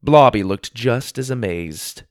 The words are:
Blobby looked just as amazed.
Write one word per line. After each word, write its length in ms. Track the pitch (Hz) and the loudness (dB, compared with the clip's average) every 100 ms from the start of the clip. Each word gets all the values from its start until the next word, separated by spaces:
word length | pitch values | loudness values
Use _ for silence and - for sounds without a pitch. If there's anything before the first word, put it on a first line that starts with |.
Blobby 440 | - 151 131 110 | 6 6 6 4
looked 280 | 95 98 - | -2 -6 -8
just 460 | 117 120 123 139 - | -6 -2 -2 -6 -10
as 120 | 131 | -8
amazed. 760 | 131 107 85 85 78 - - - | -6 -4 -6 -8 -10 -14 -16 -20